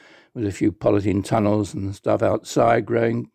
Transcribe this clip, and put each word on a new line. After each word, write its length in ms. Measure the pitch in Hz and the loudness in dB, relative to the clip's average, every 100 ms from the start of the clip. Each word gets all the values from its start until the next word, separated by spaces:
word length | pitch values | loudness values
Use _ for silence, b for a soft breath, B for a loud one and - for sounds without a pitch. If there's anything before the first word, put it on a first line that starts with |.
| b b b | b b b
with 120 | 127 101 | -6 -6
a 80 | |
few 180 | 95 104 | -2 -2
polythene 540 | 92 117 104 98 98 95 | 0 0 2 2 -2 0
tunnels 480 | 113 104 107 101 | 0 2 0 -2
and 200 | 104 98 | -6 -8
stuff 280 | 101 - 107 | -6 -2 0
outside, 640 | 107 110 - 147 117 117 110 | 0 -2 -2 2 4 2 0
growing 440 | 117 117 117 120 | 0 0 -2 -8